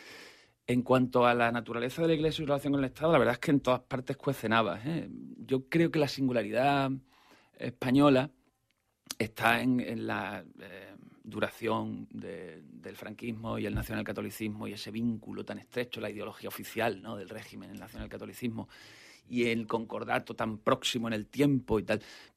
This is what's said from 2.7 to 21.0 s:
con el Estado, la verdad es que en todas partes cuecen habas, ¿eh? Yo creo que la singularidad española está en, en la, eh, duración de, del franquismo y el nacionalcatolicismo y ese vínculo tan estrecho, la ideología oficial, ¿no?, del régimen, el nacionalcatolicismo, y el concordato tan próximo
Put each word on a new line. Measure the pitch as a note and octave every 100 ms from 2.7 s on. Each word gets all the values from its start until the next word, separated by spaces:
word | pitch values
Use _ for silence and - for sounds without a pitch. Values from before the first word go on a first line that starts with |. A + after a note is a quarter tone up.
con | C#3
el | C3
Estado, | - D#3
la | D#3
verdad | A#2
es | B2
que | -
en | C#3+
todas | - B2+
partes | - B2+ B2 C3+
cuecen | - C3 A2
habas, | A2+ A2 E2+ B2+
¿eh? | E3 - - - - A#2
Yo | C3 C3
creo | E3+ E3
que | E3
la | C#3
singularidad | - C3+ A#2+ G#2+ A2+ C#3 C#3 C3+ C3+ - _ _ - _ -
española | B2 - C3 C3+ C#3+ C3 D3 _ _ _ _ _ _ _ - -
está | G#2+ - A2+ A#2
en, | B2 B2
en | - A2+ A2
la, | G#2 G2 G2 - -
eh, | G2 F#2+ G2 G2+ - -
duración | A2 G#2+ G#2 - A2 A2 A2 G#2 A2+
de, | A2 G2 F2+ F2 D#2+
del | C#2+ - F#2+ G2
franquismo | G2+ G2+ A#2 A2 A2+ A2
y | G#2
el | G#2+
nacionalcatolicismo | A2 G#2+ G#2+ A2 G#2+ - A2 G#2+ G#2+
y |
ese | G2+ G#2+
vínculo | G#2+ A#2 A2 - G2+ -
tan | G#2
estrecho, | - B2 B2 A#2
la | G#2+
ideología | G#2+ G#2 - G#2
oficial, | - G2+ A2 A2+ F#2
¿no?, | G#2+ G#2
del | F#2+
régimen, | A2 - G#2+ F#2+
el | G#2
nacionalcatolicismo, | F#2+ A2+ G#2+ - G#2+ - B2 A2 A2 - - - - - -
y | A#2+ A#2+
el | A#2 A2
concordato | A#2 A2+ A2 A#2+ B2 - A#2+
tan | A2+ G#2+
próximo | - C3+ - B2